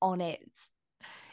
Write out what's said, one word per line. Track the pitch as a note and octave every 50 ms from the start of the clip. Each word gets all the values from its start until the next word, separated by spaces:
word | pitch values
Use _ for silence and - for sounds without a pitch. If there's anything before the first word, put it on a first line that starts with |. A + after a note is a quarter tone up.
on | F#3+ F#3+ F#3 F3+
it. | F3 E3+ - - - - - - - - _ _ _ _ _ _ - - - - - -